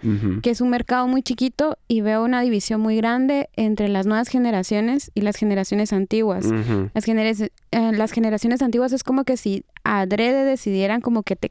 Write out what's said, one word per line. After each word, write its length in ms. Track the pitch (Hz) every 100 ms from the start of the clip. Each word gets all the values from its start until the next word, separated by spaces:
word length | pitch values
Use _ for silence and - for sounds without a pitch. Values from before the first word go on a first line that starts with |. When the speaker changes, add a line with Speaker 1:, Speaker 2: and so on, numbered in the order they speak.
Speaker 1:
Ujú. 380 | 113 101 104 98
Speaker 2:
que 100 | 240
es 100 | 233
un 80 | 247
mercado 380 | 240 233 247 247
muy 160 | 262
chiquito 540 | - 240 254 - 302 - -
y 140 | 220
veo 220 | 208 220
una 180 | 233 247
división 400 | 247 208 - 220
muy 160 | 220 220
grande 520 | 226 247 269 277 - -
entre 320 | 220 208 208
las 180 | 196 196
nuevas 220 | 214 240
generaciones 840 | 254 240 196 185 208 226 285 - 214
y 60 |
las 160 | 208 202
generaciones 540 | 214 196 190 202 214
antiguas. 540 | 190 190 220 220 180 104
Speaker 1:
Ujú. 440 | 110 113 104 95
Speaker 2:
Las 100 | 220
genera-, 280 | 226 220 220 214 214 - _
eh, 200 | 233 226
las 180 | 208 226
generaciones 500 | 233 220 214 233 247
antiguas 300 | 254 233 247
es 100 | 254
como 200 | - 262
que 120 | 262 254
si 280 | 208 196 - -
adrede 600 | - 208 185 208 233 269 269
decidieran 560 | 262 208 190 196 233
como 220 | 240 233
que 120 | - 190
te 140 | -